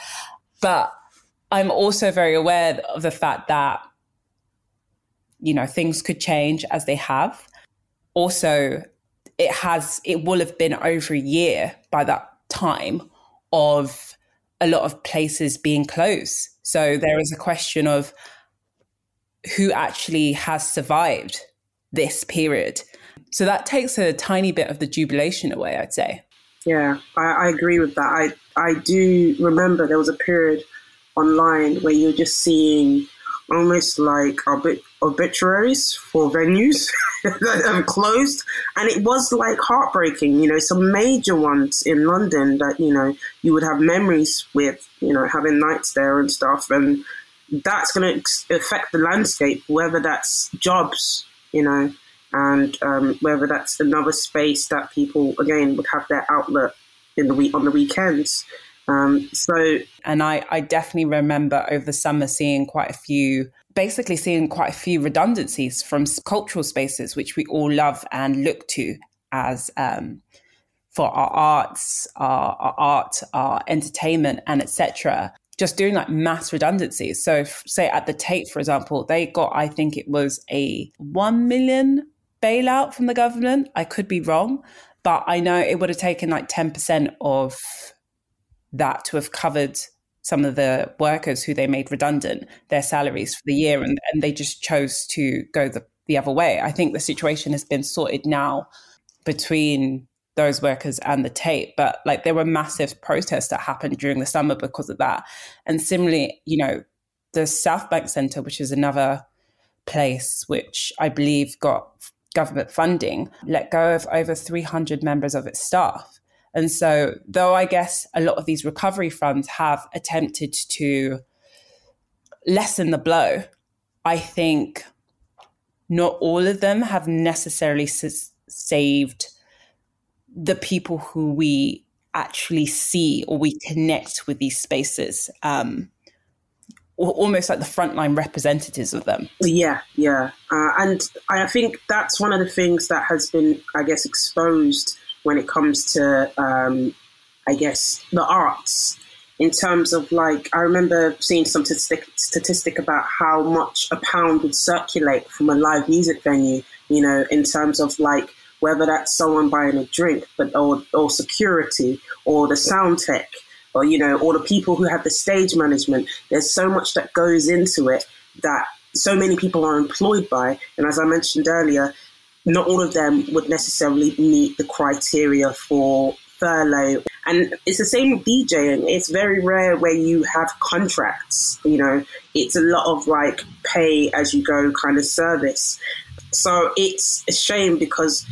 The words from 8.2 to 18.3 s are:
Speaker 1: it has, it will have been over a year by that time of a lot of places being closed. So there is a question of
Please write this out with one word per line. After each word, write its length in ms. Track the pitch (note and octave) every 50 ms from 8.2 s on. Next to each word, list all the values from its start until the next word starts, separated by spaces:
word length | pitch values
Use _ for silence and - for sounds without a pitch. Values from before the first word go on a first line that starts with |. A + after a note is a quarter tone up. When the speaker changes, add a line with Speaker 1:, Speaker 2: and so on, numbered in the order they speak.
| F3 F#3 F3+ - - D#3+ D3 D3 C#3 C3+ C3+ D3+ - - _ _ _ _ _ _ _ - - -
Speaker 1:
it 140 | E3+ -
has, 500 | G#3 - - F3+ E3+ E3 D3+ - - - -
it 220 | - F3 E3 D#3
will 140 | F3+ F#3 F3+
have 180 | E3+ E3+ - -
been 160 | E3 D#3 C#3+
over 400 | - - D#3+ E3 E3 D3+ - D#3
a 60 | C#3+
year 560 | C3 C#3 D3 E3 F3 D#3+ G2+ D2+ D#2 - - - _ _
by 140 | - D3+ C#3+
that 260 | C#3 - - - - - _ _ -
time 520 | - - F#3+ D#3+ D3+ - C#2 F2+ - E3+ - - _ _ _ _ _ _ _ _ -
of 640 | D#3+ D3 D3 D3 D3 C#3+ C3+ C3 - - - - _ _ _ _ _ _ _ _ _
a 80 | F3 E3
lot 140 | E3 -
of 220 | - D3 D3+ - -
places 540 | - - E3 D#3 D3+ D3+ - D#3+ C#3+ B2 -
being 280 | - D3+ D3+ D3 C#3+
closed. 640 | - - E3 E3+ G#3 G3 - - - - - - - - _ -
So 340 | - - E3 D#3 D3 D3 D3
there 220 | D#3 D#3 D3+ D#3
is 120 | D#3 D3
a 60 | D#3+ -
question 500 | - F3+ E3+ E3 - - - D#3+ D3 D3+
of 240 | D3 C#3+ D3 - - - - -